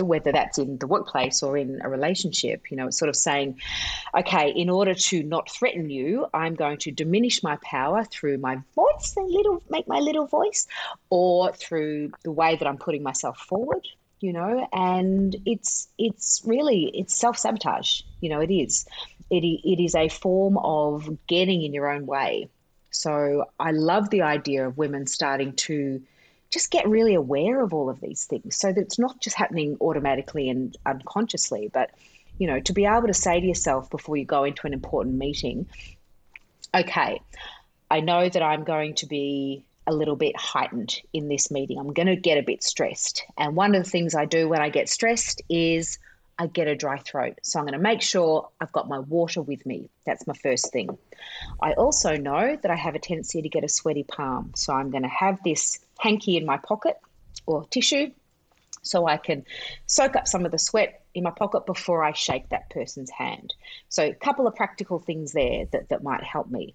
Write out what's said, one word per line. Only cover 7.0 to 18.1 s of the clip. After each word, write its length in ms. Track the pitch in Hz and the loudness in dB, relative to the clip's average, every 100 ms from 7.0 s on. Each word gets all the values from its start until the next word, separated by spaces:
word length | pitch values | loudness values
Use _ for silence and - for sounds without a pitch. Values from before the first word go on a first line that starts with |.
| 156 196 240 - | 2 4 4 2
my 160 | 165 147 | -2 -4
power 400 | - 139 139 202 | -4 -2 0 0
through 360 | 220 - 151 135 | -2 -4 -2 0
my 180 | 131 131 - - | -2 -4 -4 4
voice 380 | 453 605 - 415 | 4 4 -2 -2
and 160 | 381 | 0
little, 320 | 359 415 349 - | 2 4 2 -2
make 180 | 320 - | -4 0
my 120 | - | 0
little 260 | 294 311 285 | 2 2 2
voice, 400 | - 427 - - - - - - | 2 2 0 -4 -6 -10 -10 0
or 440 | 180 180 175 185 | 4 6 6 4
through 580 | - - 165 151 151 147 - | 0 -4 -2 -2 -4 -6 -8
the 80 | 165 | -4
way 240 | 151 160 156 | 2 4 4
that 100 | 147 | 0
I'm 100 | 139 | -2
putting 260 | - 151 | -2 -2
myself 340 | 139 - 131 - | -2 -4 -6 -6
forward," 480 | - 190 262 370 - - _ - | -6 -4 -2 -2 -6 -20 _ -6
you 140 | 190 | -4
know, 340 | 175 185 247 254 | -2 -2 -2 -2
and 600 | 185 185 185 190 190 196 196 - | 0 2 4 4 4 2 0 -2
it's, 420 | 226 - - - - | -2 -2 -4 -6 -2
it's 440 | 226 - - - | -2 -2 -2 0
really, 480 | 226 240 302 208 151 | 2 2 4 4 2
it's 220 | - 190 - | -2 -4 2
self-sabotage, 880 | 233 233 220 220 - - - - - | 2 2 -2 0 0 -2 0 -4 -6